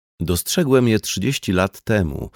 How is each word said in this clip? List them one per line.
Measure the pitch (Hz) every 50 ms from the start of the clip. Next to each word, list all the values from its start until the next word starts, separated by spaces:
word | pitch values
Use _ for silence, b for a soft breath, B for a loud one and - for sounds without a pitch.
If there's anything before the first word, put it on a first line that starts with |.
| _ _ _ -
Dostrzegłem | - 78 87 87 - - - 185 170 135 131 131 123 117
je | 110 104
trzydzieści | - - - 101 95 123 139 - - -
lat | 92 90 92 98 - -
temu, | - - 113 104 90 78 67 - - 95 B